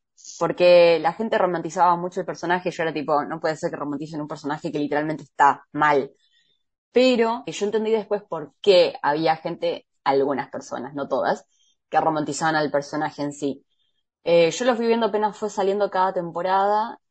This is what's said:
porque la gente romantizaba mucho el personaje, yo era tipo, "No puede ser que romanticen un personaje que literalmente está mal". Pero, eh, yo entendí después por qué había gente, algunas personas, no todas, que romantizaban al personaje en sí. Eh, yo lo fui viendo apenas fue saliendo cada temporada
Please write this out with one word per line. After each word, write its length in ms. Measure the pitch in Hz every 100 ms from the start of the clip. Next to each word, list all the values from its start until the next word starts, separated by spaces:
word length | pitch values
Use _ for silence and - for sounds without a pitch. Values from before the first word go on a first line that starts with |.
| _ _ - -
porque 600 | 165 - 175 175 170 165
la 140 | 160
gente 240 | 170 220 220
romantizaba 560 | 185 170 160 185 180 175
mucho 220 | 180 190
el 60 | 170
personaje, 420 | 151 170 180 180
yo 120 | 170
era 100 | 165
tipo, 300 | 151 147 147 143
"No 140 | 156
puede 160 | 165 151
ser 140 | 170
que 60 | 151
romanticen 440 | 147 139 156 156
un 60 | 147
personaje 440 | 156 143 156 165
que 80 | 147
literalmente 440 | 143 147 156 151
está 400 | 147 - 143 135 _
mal". 400 | 147 151 143 135 _ _ _ _ _ _ _ _
Pero, 520 | 240 254 240 226 247 170
eh, 40 |
yo 140 | - 208
entendí 260 | 220 220
después 300 | 220 202 202
por 300 | - 165 151 _
qué 340 | 202 180 160 -
había 340 | 143 151 160 160
gente, 500 | 165 170 170 - _ _
algunas 460 | 147 139 135 127 -
personas, 440 | 117 - 123 123
no 140 | 139 139
todas, 380 | 135 101 208 _ _ _ _ -
que 100 | 156
romantizaban 560 | 160 156 151 139 160 156
al 160 | 151
personaje 500 | 143 143 151 151 -
en 100 | 143
sí. 320 | 139 143 135 _ _ _ _ _ _
Eh, 280 | 165 170 165
yo 140 | 160 247
lo 100 | 233
fui 120 | 233
viendo 200 | 233 220
apenas 300 | 214 214 -
fue 120 | 214
saliendo 400 | 208 196 202 196
cada 220 | 185 190
temporada 840 | 185 170 165 185 196 202 214 214 - _